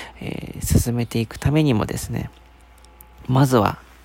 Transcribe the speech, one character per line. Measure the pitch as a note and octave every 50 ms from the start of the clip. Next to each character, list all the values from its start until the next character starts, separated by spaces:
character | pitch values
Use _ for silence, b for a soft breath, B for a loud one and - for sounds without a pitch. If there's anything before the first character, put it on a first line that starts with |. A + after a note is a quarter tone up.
| B B B -
え | - - - - - - - -
ー、 | -
進 | - - - - B2 A#2
め | A#2+ A#2
て | - - A#2
い | A2+
く | - - -
た | - C#3+
め | C#3+ D#3 D#3
に | D3 B2
も | G#2+ -
で | - - -
す | - -
ね、 | A#2+ - - - - - - - - _ - - - - - - - - - - - - - -
ま | B2+ C3 C#3
ず | C3 C3
は、 | A#2+ G2+ G2 - - - - - - -